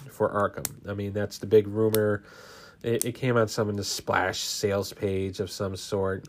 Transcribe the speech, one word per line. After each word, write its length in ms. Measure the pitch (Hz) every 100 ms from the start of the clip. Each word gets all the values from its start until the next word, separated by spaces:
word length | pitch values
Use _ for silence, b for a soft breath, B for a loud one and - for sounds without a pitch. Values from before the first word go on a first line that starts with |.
| -
for 200 | - 107
Arkham. 400 | 104 101 - - - 95
I 40 |
mean, 200 | 101 101
that's 240 | 104 101 -
the 100 | 101
big 200 | 107 101
rumor. 560 | 107 110 107 104 104 B B B B B B
It, 220 | 117 117 123
it 60 |
came 240 | 117 131 120
on 100 | 107
some 220 | - 104
in 80 | 101
the 60 |
Splash 560 | 98 - - 92 92 95
sales 520 | - - 104 98 95
page 480 | - 101 95 95 95
of 100 | 95
some 280 | - 101 92
sort, 500 | - 104 95 95